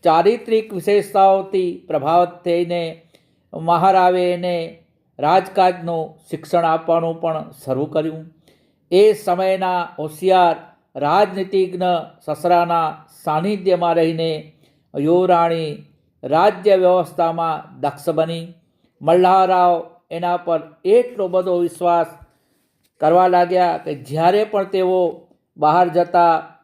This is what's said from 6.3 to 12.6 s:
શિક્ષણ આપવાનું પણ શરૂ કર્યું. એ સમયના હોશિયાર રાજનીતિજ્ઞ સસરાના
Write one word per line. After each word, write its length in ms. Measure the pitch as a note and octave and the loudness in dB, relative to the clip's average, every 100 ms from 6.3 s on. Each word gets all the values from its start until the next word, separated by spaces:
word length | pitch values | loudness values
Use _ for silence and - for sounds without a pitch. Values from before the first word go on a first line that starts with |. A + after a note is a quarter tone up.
શિક્ષણ 340 | D#3 - F3 | -14 -4 -2
આપવાનું 560 | E3 D#3+ E3 E3 E3 E3 | 0 -2 0 -2 -2 -6
પણ 300 | E3 D#3 C#3+ - | -6 -6 -10 -16
શરૂ 200 | - C3 | -6 -6
કર્યું. 420 | C#3+ D#3 D#3 D#3+ D#3+ _ _ _ _ _ _ | -4 -4 -6 -10 -18 _ _ _ _ _ _
એ 220 | F3+ G#3 | 2 4
સમયના 760 | G#3 - F3 F#3+ F#3+ F#3 F3+ E3+ - | 2 -2 -2 -2 -2 -2 -4 -6 -8
હોશિયાર 580 | D3+ D#3 F#3 F#3 F3 D#3+ - _ _ C3+ | -12 -4 2 4 4 0 -10 _ _ -6
રાજનીતિજ્ઞ 880 | C#3+ F3 G#3 F#3 F#3 F#3+ F#3 F3+ F3+ F3 D#3 _ | 0 2 0 -2 -4 -2 -2 -2 -2 -2 -4 _
સસરાના 800 | - D3 F3 F3 | -12 -6 0 2